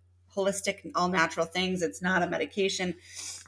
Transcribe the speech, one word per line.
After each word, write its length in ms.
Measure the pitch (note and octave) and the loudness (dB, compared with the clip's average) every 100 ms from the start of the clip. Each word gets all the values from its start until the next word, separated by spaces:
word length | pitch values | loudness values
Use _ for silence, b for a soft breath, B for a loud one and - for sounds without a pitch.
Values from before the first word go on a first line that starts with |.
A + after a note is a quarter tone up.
| _ _ _ - | _ _ _ -2
holistic, 540 | G3 G3 - G3 E3 | 0 0 -2 -4 -4
all-natural 520 | E3 F3+ F3+ E3 E3+ E3 | 0 2 4 2 2 -2
things. 340 | F3+ F#3 F#3 | 0 0 0
It's 220 | E3 - | -2 -2
not 200 | F#3 F#3 | 0 2
a 40 | E3+ | 2
medication, 680 | E3+ D3 - G3 F#3+ F3+ E3+ B B B B | 0 -2 0 0 0 -4 -4 B B B B